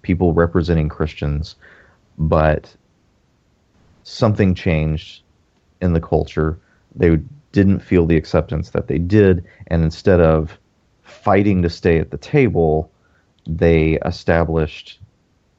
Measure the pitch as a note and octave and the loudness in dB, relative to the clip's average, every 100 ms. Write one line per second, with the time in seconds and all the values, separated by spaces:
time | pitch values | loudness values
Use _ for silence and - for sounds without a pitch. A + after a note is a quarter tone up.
0 | - F2+ F2+ E2 E2 F#2 D#2+ E2 D2+ - | -2 0 2 2 2 0 0 0 -2 -4
1 | D#2+ - D2 C#2+ D#2+ - - - _ _ | -8 -6 -6 -6 -8 -14 -20 -20 _ _
2 | _ - D#2+ E2 D#2 D2+ - _ _ _ | _ -6 0 2 2 0 -6 _ _ _
3 | _ _ _ _ _ _ _ _ _ _ | _ _ _ _ _ _ _ _ _ _
4 | - - A2+ G#2 G2 F2+ F#2+ D#2 D#2 D2+ | -20 -2 0 2 0 0 -2 0 -2 -4
5 | - - _ _ _ _ _ _ F#2 E2 | -8 -20 _ _ _ _ _ _ -2 -2
6 | D#2+ D#2+ - - D#2 E2 _ _ _ - | 0 -2 -2 -2 -4 -4 _ _ _ 0
7 | F2 D#2+ - - _ G2+ G2 F#2 - F2+ | 2 2 -2 -20 _ 0 2 0 0 0
8 | E2 D#2+ - E2+ - D#2+ E2 D#2+ - D2+ | 2 0 0 -4 -2 -8 -6 -6 -4 -4
9 | F2 G#2+ G2 F2 - _ - E2 D#2+ - | 0 4 4 2 -4 _ -6 -2 -2 -2
10 | - F2+ E2 D#2+ D#2+ - _ _ _ _ | 2 4 4 2 -2 -12 _ _ _ _
11 | - - - F#2+ G#2 F#2 E2+ - F#2 E2 | -20 -8 0 2 2 0 -2 -2 0 0
12 | D#2+ D2 - D3+ B2 F#2 D#2+ D#2 D#2 _ | -2 -10 -2 0 0 0 0 -2 -6 _
13 | _ _ _ _ - E2 F2 E2 D#2 D#2 | _ _ _ _ -12 -2 2 2 2 -2
14 | - E2 - E2 E2 D#2+ D2+ - - - | -4 -6 -2 0 0 -2 -4 -8 -20 -20
15 | - _ _ _ _ | -20 _ _ _ _